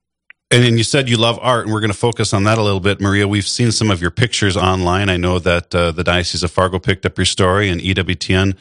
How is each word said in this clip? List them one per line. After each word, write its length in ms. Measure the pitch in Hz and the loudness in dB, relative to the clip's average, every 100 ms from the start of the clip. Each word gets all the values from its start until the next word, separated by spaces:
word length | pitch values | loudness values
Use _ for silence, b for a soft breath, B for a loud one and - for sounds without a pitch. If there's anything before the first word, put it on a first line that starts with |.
| _ _ _ - _ | _ _ _ -20 _
And 120 | 123 | 2
then 140 | 123 117 | 4 2
you 80 | |
said 240 | 110 190 127 | 0 0 0
you 80 | 117 | 0
love 220 | 117 113 | 0 0
art, 240 | 127 120 | -2 -2
and 80 | 101 | 0
we're 80 | 107 | -2
gonna 140 | 110 | -2
focus 400 | 98 120 110 104 | 0 -2 0 -2
on 100 | 104 | 0
that 140 | 101 113 | 2 2
a 40 | |
little 160 | 104 98 | 2 0
bit, 220 | 95 98 | 0 0
Maria. 260 | 101 101 101 | 0 2 0
We've 220 | 104 - | 0 -2
seen 240 | - 120 | 0 0
some 180 | - 110 | 2 0
of 120 | 92 | 0
your 80 | 87 | -2
pictures 440 | - 123 - 104 | 0 -2 2 0
online. 540 | 87 92 92 90 92 101 | 2 0 0 0 0 0
I 80 | 90 | 0
know 220 | 90 90 | 0 0
that, 360 | 85 87 - | 0 0 0
uh, 180 | 90 85 | 0 0
the 120 | 80 | 0
Diocese 380 | 85 87 90 - | 0 0 -2 -4
of 80 | 85 | -4
Fargo 280 | - 92 90 | 0 0 0
picked 280 | - 92 - | -2 -2 -4
up 100 | - | -2
your 80 | |
story, 460 | 92 - 92 98 104 | -2 0 2 2 0
and 100 | 85 | -2
E 140 | 92 | -2
W 200 | 95 90 | -2 -2
T 200 | 87 - | -6 -2
N, 200 | 92 95 98 | 0 0 -4